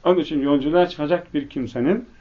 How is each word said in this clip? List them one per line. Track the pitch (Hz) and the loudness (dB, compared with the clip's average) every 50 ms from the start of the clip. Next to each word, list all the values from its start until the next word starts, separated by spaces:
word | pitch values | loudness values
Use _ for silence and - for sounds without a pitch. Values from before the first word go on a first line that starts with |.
| - | 2
Onun | 170 185 180 | 2 2 2
için | 147 - 156 143 | 0 -2 -2 -2
yolculuğa | 135 139 147 139 131 151 160 175 180 175 | 2 2 2 2 2 2 2 2 2 2
çıkacak | - - 151 147 175 175 175 - - | 0 -6 -2 -2 -2 -2 -2 -4 -6
bir | 147 143 - | -6 -6 -4
kimsenin | - 143 127 110 - 123 120 143 190 240 240 - - - | -6 -6 -6 -6 -4 -2 2 2 2 0 -2 -12 -20 -20